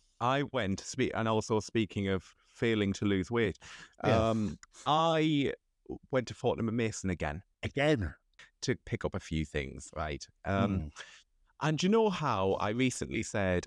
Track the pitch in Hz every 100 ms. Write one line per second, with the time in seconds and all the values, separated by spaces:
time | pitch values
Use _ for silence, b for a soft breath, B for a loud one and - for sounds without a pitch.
0 | _ - 120 135 139 131 98 95 - -
1 | 123 104 113 110 - 107 - 117 107 107
2 | 98 95 - _ _ - 117 107 101 92
3 | 104 98 90 117 104 - B B B B
4 | 107 113 113 113 104 - - - 131 156
5 | 165 160 156 147 131 - _ _ - -
6 | - 131 120 - 123 71 113 117 110 -
7 | 95 85 78 80 - - 101 135 147 135
8 | 80 - _ - B - - 107 - 117
9 | - 95 - 80 78 76 67 - - 78
10 | 76 73 - _ - 98 98 90 76 B
11 | B B _ _ _ - 151 151 185 226
12 | 214 175 147 101 95 - 104 117 131 -
13 | - 110 104 107 95 87